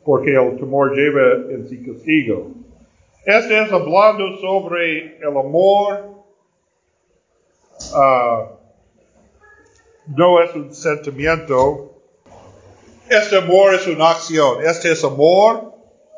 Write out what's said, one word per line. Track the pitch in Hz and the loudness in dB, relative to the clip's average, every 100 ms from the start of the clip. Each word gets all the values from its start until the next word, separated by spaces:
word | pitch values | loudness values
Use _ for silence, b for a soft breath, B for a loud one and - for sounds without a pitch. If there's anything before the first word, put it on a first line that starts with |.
porque | - 131 147 | 0 0 2
el | 135 123 - | 2 0 -4
temor | 131 135 139 | -4 0 0
lleva | 139 147 139 127 127 - | 0 0 2 2 2 -4
en | 127 117 | -12 -12
sí | 127 | -16
castigo. | 131 - 160 156 117 92 - - - _ _ _ _ _ | -16 -12 -2 -2 0 -6 -8 -18 -20 _ _ _ _ _
Este | - 220 220 214 | 0 0 2 -2
es | 214 | 0
hablando | 185 143 180 214 208 190 190 | -2 0 4 4 2 -8 -8
sobre | 185 190 170 170 165 160 160 - | -4 -4 -4 -4 -4 -4 -10 -10
el | 151 | -6
amor. | 139 135 160 190 202 202 202 202 - _ _ _ _ _ _ _ _ _ _ _ _ _ _ _ _ - | -4 -2 2 4 2 0 -6 -12 -20 _ _ _ _ _ _ _ _ _ _ _ _ _ _ _ _ -8
Ah, | 147 135 127 120 113 113 - _ _ _ _ _ _ _ _ _ _ _ _ _ _ 156 | 0 2 2 0 -2 -6 -16 _ _ _ _ _ _ _ _ _ _ _ _ _ _ -10
no | 135 180 175 | 0 4 4
es | 170 | 2
un | 151 143 | -4 -14
sentimiento, | - 165 147 147 131 151 165 - 127 139 147 - _ _ _ _ - - - _ _ _ _ - | -8 -6 -6 -8 -6 -2 -2 -2 0 0 -2 -14 _ _ _ _ -20 -20 -20 _ _ _ _ 0
Este | 214 214 196 | 0 2 0
amor | 170 185 196 | 2 2 4
es | 185 185 | 2 -2
una | 151 160 | 0 0
acción. | 165 - 160 143 120 | 0 -2 0 0 0
Este | 156 170 170 | -4 -2 -2
es | 160 | -2
amor | 147 131 156 185 214 233 - - _ _ _ | -2 2 4 4 4 2 -10 -20 _ _ _